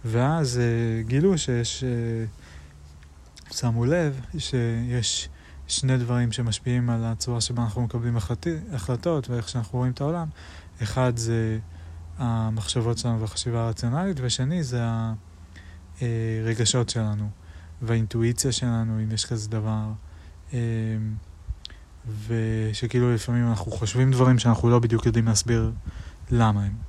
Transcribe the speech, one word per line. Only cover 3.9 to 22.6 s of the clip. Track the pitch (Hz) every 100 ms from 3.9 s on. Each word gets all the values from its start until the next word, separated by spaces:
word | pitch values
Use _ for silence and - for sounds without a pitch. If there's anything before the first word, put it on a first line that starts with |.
| 175 151 135 117 165
שיש | - 127 117 117 120 123 104 - - - - - -
שני | - 131 127
דברים | 120 123 120
שמשפיעים | 110 117 107 123 123 120
על | 117
הצורה | 113 113 - 117
שבה | - 120
אנחנו | 117 110
מקבלים | 117 123 120 117
החלטי-, | - 120 170 160 214
החלטות | 139 - 120 175 156 123
ואיך | 120 110
שאנחנו | 127 107 123
רואים | 127
את | 123
העולם. | 143 175 160 - - - - -
אחד | 110 127 127 117
זה | 113 117 110 110 - - - - - -
המחשבות | 123 113 110 113 104 127 113 113
שלנו | 123 113
והחשיבה | 107 - 123 117
הרציונלית, | 113 113 120 143 196 151
ושני | 127 123 131 180
זה | 139 123
ה-, | 117 113 113 110 - - - - - - - -
אה, | 120 113 113 110
רגשות | 113 113 113 127 113
שלנו | 120 107 104 104 - - - - -
והאינטואיציה | 113 117 110 117 117 120 135
שלנו, | 117 123 117 113 110
אם | 107
יש | 110
כזה | - 117 104
דבר, | 110 107 110 107 107 - - - - -
אה, | 123 117 113 110 110 110 110 - - - - - - - - 120 104 107
ושכאילו | 117 113 110